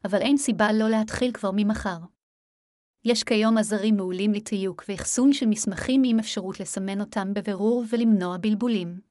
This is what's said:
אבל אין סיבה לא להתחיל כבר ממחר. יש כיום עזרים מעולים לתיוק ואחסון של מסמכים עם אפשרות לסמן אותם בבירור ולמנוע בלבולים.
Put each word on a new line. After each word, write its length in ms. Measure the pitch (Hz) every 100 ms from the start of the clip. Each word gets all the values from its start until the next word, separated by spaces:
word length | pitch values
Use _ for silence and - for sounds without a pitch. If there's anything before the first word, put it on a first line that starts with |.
אבל 140 | 202 202
אין 140 | 226 285
סיבה 360 | 269 202 214
לא 160 | 214 220
להתחיל 440 | 220 220 - 247
כבר 180 | 226 202 190
ממחר. 420 | 208 220 208 170 175 _ _ _ _ _ _ _ _ _
יש 180 | 226 226
כיום 360 | - 220 220 226
עזרים 380 | 214 214 214 208
מעולים 360 | 185 180 208
לתיוק 520 | 208 214 208 190 180 -
ואחסון 440 | 196 - - 262
של 140 | 277 226
מסמכים 560 | 208 - 190 - 262
עם 140 | 254 226
אפשרות 420 | 220 - 185 196
לסמן 400 | 190 - 190 196
אותם 340 | 208 220 190
בבירור 500 | 202 202 190 208 240 226
ולמנוע 460 | 233 233 208 180 180
בלבולים. 640 | 214 214 240 220 175 175 _